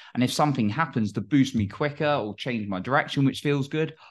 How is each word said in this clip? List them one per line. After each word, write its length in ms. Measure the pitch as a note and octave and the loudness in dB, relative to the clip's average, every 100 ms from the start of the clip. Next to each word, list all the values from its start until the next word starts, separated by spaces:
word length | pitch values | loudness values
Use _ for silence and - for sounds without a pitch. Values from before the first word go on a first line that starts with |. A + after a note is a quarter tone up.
| - | -8
And 100 | - | 0
if 80 | B2+ | 0
something 380 | - D3+ C3 G#2+ | 2 2 2 0
happens 420 | A2 D#3+ A#2+ G#2 | 0 -2 0 -2
to 80 | A2+ | -2
boost 340 | G2+ C#3+ C3+ | 2 2 4
me 120 | A2+ G2 | 2 -2
quicker 400 | - D3 C#3+ D3+ | -2 -4 0 0
or 280 | C#3+ G#2+ | 0 -2
change 320 | G#2 C3+ A#2 G#2 | -6 -6 -4 -4
my 140 | F#2+ | -4
direction, 460 | G#2 C#3+ - C#3 C3+ | 0 0 2 2 2
which 140 | - | 2
feels 280 | D3 C#3+ C#3 | 0 0 -2
good, 260 | D#3 D#3 - - | -4 -4 -6 -20